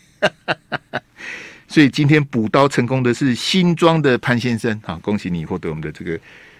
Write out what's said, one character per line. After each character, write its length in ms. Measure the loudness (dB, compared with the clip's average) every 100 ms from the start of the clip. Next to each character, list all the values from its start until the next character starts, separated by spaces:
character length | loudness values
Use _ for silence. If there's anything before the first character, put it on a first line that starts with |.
| _ _
<laughs> 1400 | -4 -4 -8 -8 _ -12 -10 -12 -12 -16 -16 -16 -18 -20 -2
所 160 | 4
以 60 | 4
今 180 | 4 2
天 160 | 2
补 260 | 2 -2 0
刀 180 | 4 4
成 180 | 2 -2
功 160 | 0
的 100 | 0
是 220 | 0 0
新 400 | -2 -2 2 2 4
庄 240 | 4 4
的 160 | 2 0
潘 200 | 0 -2
先 200 | 0 -2
生， 200 | -2 -4
好， 140 | -8 -8
恭 200 | -4 -4
喜 120 | -4
你 160 | -6 -4
获 120 | -6
得 100 | -6
我 60 |
们 80 | -6
的 80 | -8
这 120 | -10
个， 140 | -8 -10 -10 -20 -20 -20